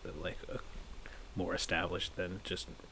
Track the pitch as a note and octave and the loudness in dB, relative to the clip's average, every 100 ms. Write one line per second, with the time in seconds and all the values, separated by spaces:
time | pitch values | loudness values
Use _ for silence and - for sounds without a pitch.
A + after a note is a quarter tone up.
0 | - - F2 - - - - - - - | -4 -2 -2 -2 -2 -4 -4 -6 -6 -6
1 | - - - - F2 F2+ - E2 F2 - | -6 -6 -4 0 2 2 4 6 6 2
2 | - - F2+ G2 - - - - - | 0 0 0 0 0 0 -2 -6 -10